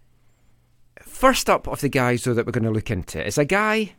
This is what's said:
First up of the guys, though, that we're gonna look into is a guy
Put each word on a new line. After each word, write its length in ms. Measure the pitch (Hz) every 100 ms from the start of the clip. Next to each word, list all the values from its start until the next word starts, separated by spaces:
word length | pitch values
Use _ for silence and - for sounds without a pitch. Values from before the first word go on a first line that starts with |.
| _ _ _ _ _ _ _ _ _ -
First 460 | - - 262 254 -
up 160 | 185 -
of 140 | 120
the 80 | 139
guys, 360 | 135 123 120
though, 100 | 127
that 120 | 117 120
we're 60 |
gonna 180 | 120 110
look 200 | 110 -
into 340 | 95 - 80
is 140 | 101 143
a 60 |
guy 500 | 143 196 214 220 208